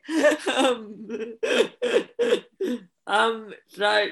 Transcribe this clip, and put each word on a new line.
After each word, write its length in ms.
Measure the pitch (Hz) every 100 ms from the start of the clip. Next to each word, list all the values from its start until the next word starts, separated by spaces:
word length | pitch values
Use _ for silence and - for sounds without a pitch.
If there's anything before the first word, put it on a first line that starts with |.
| -
<laughs> 300 | 320 285 302 285 247
Um, 520 | 269 240 208 208 208
<laughs> 1700 | 220 226 226 - - - - - - - - 233 - - - 190 240 185 _ -
um, 460 | 202 226 226 214 - _
so, 360 | - 208 214 202